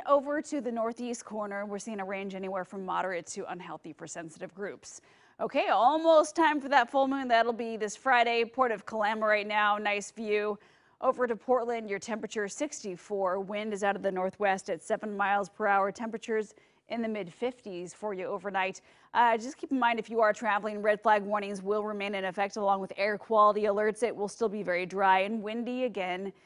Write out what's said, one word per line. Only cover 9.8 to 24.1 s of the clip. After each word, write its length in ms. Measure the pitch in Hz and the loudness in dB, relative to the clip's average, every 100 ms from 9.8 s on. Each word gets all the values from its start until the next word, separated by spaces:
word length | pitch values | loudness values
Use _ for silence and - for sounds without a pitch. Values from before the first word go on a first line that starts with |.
| 208 202 196 | 0 -2 -4
view. 480 | - 220 208 208 208 _ _ _ _ | -8 0 0 0 -4 _ _ _ _
Over 260 | 262 247 240 | 0 2 -2
to 100 | 220 | -2
Portland, 540 | - 247 233 233 214 | 0 0 2 -4 -4
your 80 | 196 | -6
temperature 500 | - 214 208 226 202 | -4 -6 -4 -4 -4
sixty-four. 920 | - 294 - 208 180 - 202 185 190 | -4 -6 -6 -10 -10 -6 -2 0 -2
Wind 340 | 190 208 220 | -4 -6 -4
is 100 | 202 | -2
out 120 | 202 190 | 0 0
of 80 | |
the 80 | 190 | -2
northwest 580 | 185 185 - 202 190 - | 0 -2 0 0 2 -2
at 140 | 170 | -6
seven 340 | - 208 214 202 | -2 -4 -2 -2
miles 320 | 196 202 190 | 0 0 -2
per 160 | - 208 | -2 2
hour. 260 | 196 196 | 2 2
Temperatures 640 | 190 233 220 - 220 208 - _ _ _ | -2 -8 -8 -4 -4 -4 -12 _ _ _
in 120 | 233 | -6
the 60 | 226 | -4
mid 260 | 214 175 | -4 -8
fifties 580 | - 247 254 208 175 175 | -6 -6 -6 -12 -10 -10
for 220 | - 214 | -10 -8
you 120 | 185 175 | -6 -6
overnight. 560 | 196 196 190 190 - - _ _ - | -6 -4 -2 -2 -4 -18 _ _ 4
Uh, 200 | 240 226 | 4 4
just 220 | 240 - | -2 -10
keep 140 | 330 | -4
in 80 | 262 | 0
mind, 180 | 240 233 | 2 0
if 140 | 208 | -2
you 100 | 226 | 2
are 100 | 214 | 2
traveling, 480 | 208 226 202 214 208 | 2 -2 -2 -2 -2
red 220 | 208 208 | 0 2
flag 220 | 226 214 | 4 4
warnings 400 | 196 208 202 196 | 2 -2 -2 -6
will 200 | 190 214 | -2 -2
remain 300 | 214 208 202 | -2 -4 -4
in 120 | 196 190 | -4 -4
effect 320 | 190 196 220 | -2 -4 0
along 220 | 196 196 | 0 0
with 140 | 190 - | -2 -2
air 220 | 202 202 | -2 -2
quality 460 | - 220 208 208 | 2 6 6 6
alerts. 400 | 208 202 214 202 | 2 2 0 0
It 120 | 226 | -2